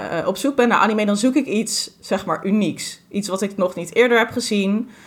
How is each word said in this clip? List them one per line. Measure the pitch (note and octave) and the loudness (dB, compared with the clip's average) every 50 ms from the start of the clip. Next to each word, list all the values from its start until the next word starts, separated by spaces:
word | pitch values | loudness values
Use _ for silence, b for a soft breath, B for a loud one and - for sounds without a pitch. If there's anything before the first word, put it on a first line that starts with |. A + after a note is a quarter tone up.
| G2+ - - E3 - | -2 -4 -4 -4 -2
op | - F#3+ - | -2 -2 0
zoek | - C#4 C#4 | 0 0 2
ben | C4 A#3+ A#3+ | 2 2 4
naar | G#3 D#3+ | 4 4
anime, | - G#3+ G#3+ G#3+ G#3+ | 4 4 2 2 2
dan | G#3 G#3 G3+ | 2 2 2
zoek | G#3 C4 B3+ | 2 2 2
ik | D4+ C4+ | 2 0
iets, | - F#3+ G#3 A3 A3 - - - - - _ | 0 0 -2 -2 -2 -4 -6 -6 -8 -10 _
zeg | - - - F#3+ - | -8 -4 -4 -2 -2
maar, | F3+ D#3+ - - | -2 -4 -2 0
unieks. | G3 F#3+ A3 G3+ E3 - - - - - - _ - | 0 2 2 2 0 -2 -4 -8 -12 -14 -16 _ -8
Iets | - G3+ G3+ - | -6 -4 -4 -2
wat | F3+ F#3+ | -4 -4
ik | A3 G3 G3+ - | -4 -4 -2 0
nog | F#3 F3+ - | -2 -2 -2
niet | F3 E3+ E3+ - | -4 -8 -2 2
eerder | - A#3 B3 A#3+ A#3 | 2 4 4 4 2
heb | A3+ A#3+ | 2 0
gezien. | - B3 A#3 - A3+ G3+ G3 F#3+ G3+ A3 B3 - B B B | -2 -4 -4 -2 0 0 0 2 0 0 -2 -4 B B B